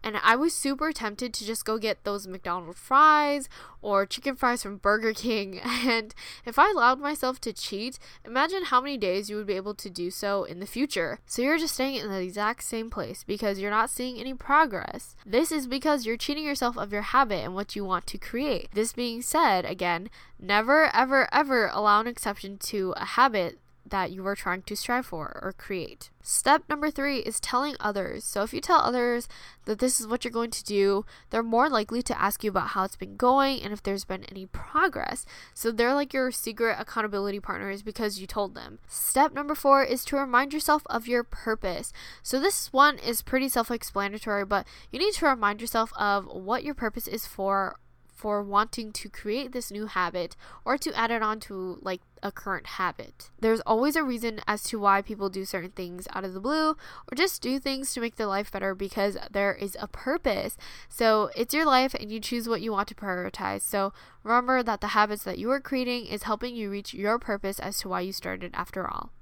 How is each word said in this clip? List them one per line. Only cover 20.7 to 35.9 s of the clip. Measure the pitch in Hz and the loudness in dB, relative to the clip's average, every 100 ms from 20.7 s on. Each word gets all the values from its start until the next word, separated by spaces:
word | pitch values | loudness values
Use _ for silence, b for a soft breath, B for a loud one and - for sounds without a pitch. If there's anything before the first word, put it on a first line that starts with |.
| 302 311 | 6 6
ever, | 220 254 269 254 | 6 6 4 4
ever | 262 294 254 208 | 4 4 4 2
allow | - 208 208 | 4 6 6
an | 220 | 4
exception | - - 208 196 202 | -4 -6 -6 -10 -8
to | - 208 185 - | -4 -2 -2 -2
a | |
habit | - - 262 214 170 - _ _ - | -2 4 6 4 -2 -6 _ _ -4
that | 196 180 | -2 -2
you | 190 196 | -4 -4
are | |
trying | 202 190 185 | -4 -2 -4
to | - | -6
strive | 208 - 247 | -6 -2 -2
for | 254 165 147 - | -2 -8 -8 -8
or | 190 | -10
create. | 196 - 185 147 - - _ | -10 -8 -8 -8 -12 -20 _
Step | - - - 311 - | -2 2 6 4 4
number | 294 302 | 0 0
three | 311 285 269 | 0 0 0
is | - - | -2 -4
telling | - 247 285 262 | 0 0 0 -2
others. | 208 202 185 - | -2 -2 -4 -6
So | - 202 | -4 -2
if | 208 | -2
you | - | -2
tell | - 339 | 4 4
others | - 247 240 240 - B B B - | 6 2 0 0 -4 B B B -6
that | 214 | 0
this | 254 - | 2 2
is | 220 | 0
what | 247 | -2
you're | 247 | -2
going | 226 233 | -2 -2
to | - | -6
do, | - 208 196 196 - B B | 0 4 4 4 -2 B B
they're | 220 | -2
more | 233 226 302 | 2 4 4
likely | 240 208 233 | 2 0 -2
to | 247 - | -2 0
ask | 196 202 | 0 0
you | 214 | 0
about | 190 160 | 0 0
how | 196 | -2
it's | 190 - | -2 -4
been | 196 202 | -14 2
going | 247 269 269 269 | 4 6 4 0
and | 202 | -6
if | 208 | -4
there's | - 196 - | -4 -4 -4
been | 190 | -8
any | 202 196 190 | -10 -14 -10
progress. | - - 302 359 - - - - B B | -10 -2 2 2 0 -4 -6 -10 B B
So | - 226 | -4 -2
they're | 220 240 | 4 4